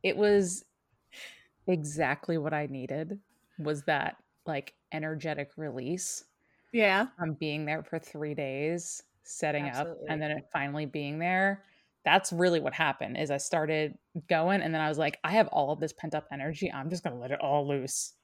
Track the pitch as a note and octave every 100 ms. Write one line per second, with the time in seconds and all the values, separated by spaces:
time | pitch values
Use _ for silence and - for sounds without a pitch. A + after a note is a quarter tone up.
0 | F#3+ F3+ G#3 G3+ F#3 F#3 _ _ _ _
1 | _ - - - _ _ - F3+ D3 D3
2 | C#3 C#3+ - E3 D3+ D3+ D3 C3+ C3 C#3+
3 | D#3+ G3+ _ _ _ - D3+ D3 C#3+ D3
4 | C#3+ - _ _ - D3 - _ _ D#3
5 | D#3 D#3 D#3+ D3 C#3 - D#3 B2+ B2+ F3+
6 | - - - _ _ _ _ A#3 G#3 F#3+
7 | B3+ - E3 D3+ D#3 D3+ D3+ D#3 D#3 E3
8 | - D3+ D3+ D3 C#3 C3+ D3+ E3+ - -
9 | _ _ - - D3+ D3 C#3+ B2 D#3+ E3
10 | - D#3 D3+ D3+ - D#3+ C#3 D3 D3 D3+
11 | C#3+ D#3 E3+ F#3 G3 G3 _ _ _ _
12 | D#3 F#3 F#3+ E3+ F3+ E3+ C#3 C3 D#3 -
13 | G#2 A#2+ D3+ C#3+ - E3+ D#3 D#3 D3+ -
14 | _ E3 - D#3+ E3+ G3 D#3+ D#3+ D#3 D3+
15 | D3+ - D#3 G#3+ - - C#3 D#3 D#3 -
16 | D#3 D3+ - C#3 C#3+ D#3 F#3 C#3 C#3+ F3
17 | E3+ E3 D#3+ C#3 C#3 D3 C#3+ C#3+ C3 -
18 | - _